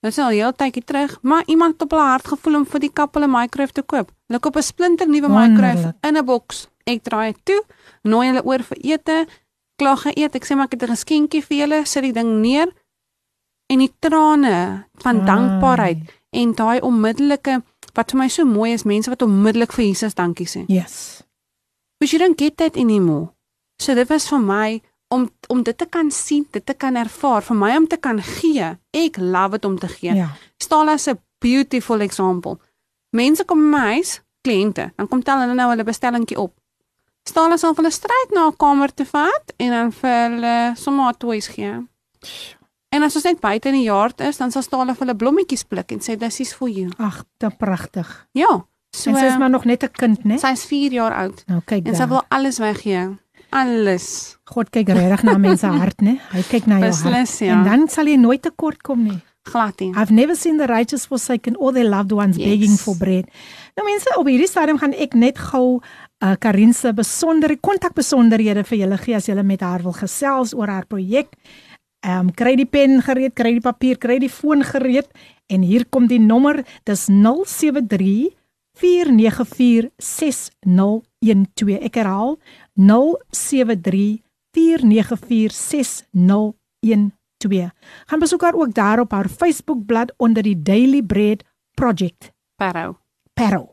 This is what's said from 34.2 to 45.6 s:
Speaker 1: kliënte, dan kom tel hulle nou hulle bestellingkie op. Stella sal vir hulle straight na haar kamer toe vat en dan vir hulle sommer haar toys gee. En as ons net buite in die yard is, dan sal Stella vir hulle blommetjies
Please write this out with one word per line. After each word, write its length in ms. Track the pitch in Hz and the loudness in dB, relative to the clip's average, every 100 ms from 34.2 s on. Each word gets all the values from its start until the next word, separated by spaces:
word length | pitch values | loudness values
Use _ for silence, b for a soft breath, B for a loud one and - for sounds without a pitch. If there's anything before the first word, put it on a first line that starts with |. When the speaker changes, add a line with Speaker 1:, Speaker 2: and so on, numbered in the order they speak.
| _ _ 262 | _ _ -2
Speaker 1:
kliënte, 440 | 208 208 - - - | 0 0 -4 -10 -8
dan 100 | 202 | -4
kom 140 | 254 | -2
tel 160 | 247 269 | 0 0
hulle 140 | 247 | 0
nou 160 | 247 247 | 0 0
hulle 140 | 233 | 0
bestellingkie 540 | 220 233 254 240 226 - | -4 -4 -2 -2 -4 -4
op. 140 | 190 _ _ _ _ _ _ _ - | -8 _ _ _ _ _ _ _ -6
Stella 300 | - 330 339 | 0 2 2
sal 160 | 330 | 0
vir 100 | 320 | 0
hulle 80 | 320 | 0
straight 400 | 320 415 494 494 | -2 -2 -2 0
na 80 | 403 | 2
haar 140 | 320 - | 0 2
kamer 360 | 294 285 277 | 2 2 0
toe 120 | - 277 | -2 -4
vat 480 | 294 311 554 _ - | -2 0 -2 _ -6
en 100 | 247 | -4
dan 200 | 240 233 | -2 -2
vir 380 | 214 254 240 233 | -4 -2 0 0
hulle 440 | 233 233 233 240 240 | -2 -2 0 -2 -4
sommer 280 | - 277 262 | -4 0 0
haar 120 | 240 | -2
toys 300 | 240 220 - | -4 -6 -6
gee. 260 | - 202 226 240 _ _ _ B B B B _ _ _ | -10 -8 -8 -12 _ _ _ B B B B _ _ _
En 120 | 285 | 0
as 120 | 294 311 | 0 0
ons 80 | 349 | -2
net 140 | 330 | -2
buite 280 | 214 214 269 | -2 -2 0
in 40 | 269 | 0
die 80 | 233 | 0
yard 340 | 202 220 - | 0 0 -2
is, 160 | 277 294 | -6 -4
dan 140 | 254 | -4
sal 100 | 254 | -4
Stella 320 | 254 262 254 | -6 -4 -4
vir 140 | 247 254 | -4 -4
hulle 80 | 220 | -2
blommetjies 480 | 233 311 370 254 | 0 0 0 -4